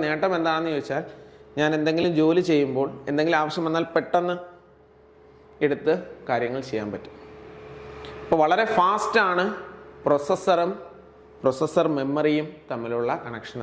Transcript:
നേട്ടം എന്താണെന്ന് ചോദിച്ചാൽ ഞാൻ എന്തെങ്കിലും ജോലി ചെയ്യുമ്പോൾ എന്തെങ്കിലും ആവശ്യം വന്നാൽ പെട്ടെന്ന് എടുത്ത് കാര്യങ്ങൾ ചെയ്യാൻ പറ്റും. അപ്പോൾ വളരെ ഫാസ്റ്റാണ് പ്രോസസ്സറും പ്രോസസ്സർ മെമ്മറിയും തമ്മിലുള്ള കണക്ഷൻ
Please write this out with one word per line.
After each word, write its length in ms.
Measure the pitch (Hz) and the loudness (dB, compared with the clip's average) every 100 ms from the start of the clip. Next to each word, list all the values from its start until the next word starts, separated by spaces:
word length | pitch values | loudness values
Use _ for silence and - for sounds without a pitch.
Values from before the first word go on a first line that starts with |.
നേട്ടം 300 | 151 156 190 170 | 0 0 0 0
എന്താണെന്ന് 340 | 165 160 165 | 0 0 -2
ചോദിച്ചാൽ 300 | 143 - 143 - - - - - 143 | -4 -4 -4 -6 -14 -20 -20 -8 0
ഞാൻ 100 | 151 156 | 2 2
എന്തെങ്കിലും 340 | 156 165 175 156 | 2 2 2 4
ജോലി 220 | 156 180 180 | 4 4 4
ചെയ്യുമ്പോൾ 380 | 147 135 120 135 - - | 2 2 0 -2 -4 -4
എന്തെങ്കിലും 280 | 147 160 156 | 0 2 2
ആവശ്യം 220 | 156 175 160 | 0 -2 -2
വന്നാൽ 180 | 165 165 | -2 0
പെട്ടെന്ന് 420 | 160 - 175 175 175 - - - - _ - - - - - - - 147 | -2 2 0 0 -4 -10 -20 -20 -20 _ -20 -20 -20 -20 -20 -18 -2 0
എടുത്ത് 280 | 139 147 185 - - - | 0 0 -2 -4 -10 -4
കാര്യങ്ങൾ 320 | 120 120 131 131 | -2 -2 -4 -4
ചെയ്യാൻ 200 | 110 104 | -4 -4
പറ്റും. 200 | 98 - - - - - - - - - - - - | -8 -12 -18 -20 -20 -18 -18 -18 -16 -16 -16 -14 -10
അപ്പോൾ 140 | - 165 | 0 4
വളരെ 220 | 156 190 214 190 | 4 4 4 4
ഫാസ്റ്റാണ് 720 | 180 208 - 220 190 180 202 202 - - - - | 4 2 2 2 4 2 0 -4 -12 -18 -20 -2
പ്രോസസ്സറും 680 | 143 143 170 180 190 170 170 202 - - - - - - | 2 2 2 0 2 2 2 -4 -12 -20 -20 -20 -20 -2
പ്രോസസ്സർ 440 | 131 127 151 180 160 143 | 0 2 2 2 2 0
മെമ്മറിയും 460 | 135 147 151 151 156 - - | 0 2 2 2 -2 -10 -10
തമ്മിലുള്ള 380 | 117 117 117 120 160 | -8 -4 -2 0 -2
കണക്ഷൻ 340 | 120 113 - 123 | -6 -12 -10 -8